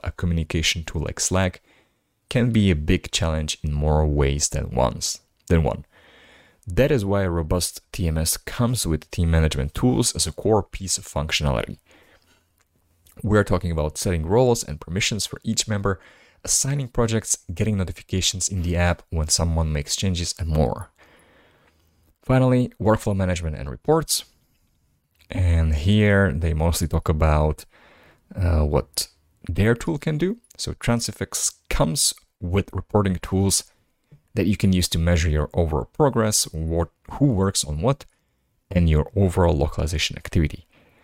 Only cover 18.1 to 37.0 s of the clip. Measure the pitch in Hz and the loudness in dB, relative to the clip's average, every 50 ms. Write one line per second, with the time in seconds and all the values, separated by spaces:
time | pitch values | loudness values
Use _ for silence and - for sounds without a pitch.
18.1 | 95 92 - - - 92 - - 107 90 82 87 85 87 87 87 85 - - - | -2 0 0 0 -2 -2 -6 -4 -4 -2 -2 0 0 2 2 2 0 -2 -4 -6
19.1 | - 80 76 76 - - 82 85 80 82 82 78 78 73 73 - - - 104 95 | -2 -2 0 0 0 0 0 0 2 0 0 0 0 -2 -4 -4 -4 -2 -2 -2
20.1 | 87 87 85 - - - 85 80 78 78 71 55 - - - - _ _ _ _ | -2 -2 -4 -6 -6 -6 -4 0 2 2 2 2 0 -6 -10 -16 _ _ _ _
21.1 | _ _ _ _ _ _ _ _ _ _ _ _ _ _ _ _ _ _ _ _ | _ _ _ _ _ _ _ _ _ _ _ _ _ _ _ _ _ _ _ _
22.1 | _ _ - - 131 131 127 127 127 123 123 - - - 90 107 110 - - 110 | _ _ -2 2 2 4 4 4 2 2 0 -2 -4 -2 2 2 2 2 2 -2
23.1 | 101 95 95 90 90 87 87 80 73 - 67 71 60 - - - 156 160 151 - | 0 0 0 0 -2 -2 -4 -6 -6 -6 -8 -10 -10 -6 0 2 2 2 2 -2
24.1 | - - - _ _ _ _ _ _ _ _ _ _ _ _ _ _ _ _ _ | -4 -4 -6 _ _ _ _ _ _ _ _ _ _ _ _ _ _ _ _ _
25.1 | _ _ _ - - 90 90 85 82 82 80 80 76 73 78 98 104 107 104 104 | _ _ _ -8 -4 0 2 2 4 4 2 2 2 2 2 2 4 4 4 4
26.1 | 101 98 98 92 - 80 85 80 80 78 78 87 85 - 85 76 85 78 - - | 4 4 4 2 0 0 -2 -2 0 0 0 0 0 0 -2 -2 -2 -2 0 0
27.1 | 80 78 80 78 76 76 76 76 76 - - _ _ _ _ _ _ _ _ _ | 0 2 2 4 4 4 2 2 0 -4 -10 _ _ _ _ _ _ _ _ _
28.1 | _ _ _ _ - - 90 85 80 78 76 73 73 65 - _ - - - - | _ _ _ _ -4 -2 0 2 2 2 2 2 2 0 -2 _ -8 -8 -8 -8
29.1 | _ _ _ _ _ _ - - 82 - 104 113 120 233 - 170 160 143 - 160 | _ _ _ _ _ _ -10 -6 0 2 4 2 2 2 0 -6 -4 -4 -4 -4
30.1 | 151 147 180 185 233 - _ _ - - - - - - - 139 - 117 - - | -2 0 -2 -2 -4 -6 _ _ -12 -10 -8 -8 -8 -6 -2 -2 0 0 -2 -6
31.1 | - - 98 - - - - - - _ _ - - - 139 - 156 139 - - | -8 -8 -10 -8 -6 -4 -4 -6 -6 _ _ -4 0 0 0 0 0 0 0 -2
32.1 | - - _ _ _ - - 85 92 101 - - - 95 - - - 104 101 95 | -2 -4 _ _ _ -10 -6 -2 0 0 -2 -2 -6 -10 -8 -2 0 0 2 2
33.1 | 90 85 - - 95 95 98 98 - - - _ _ _ _ _ _ _ _ _ | -2 -4 -4 -2 0 2 2 2 0 -2 -4 _ _ _ _ _ _ _ _ _
34.1 | - _ _ _ - 110 82 104 98 - - 98 92 90 85 - - 82 82 87 | -20 _ _ _ -4 -2 0 0 0 2 2 2 2 2 0 0 -2 0 2 2
35.1 | 87 80 82 80 73 76 71 - - 90 85 78 78 65 - - _ - 151 135 | 2 2 2 2 0 0 -2 0 0 -2 0 0 0 -2 -4 -4 _ 2 2 2
36.1 | 117 113 110 107 101 - - - - 78 80 80 82 85 82 - _ _ | 2 2 0 0 0 -2 -2 -4 -6 -6 -4 -2 0 -2 -2 -4 _ _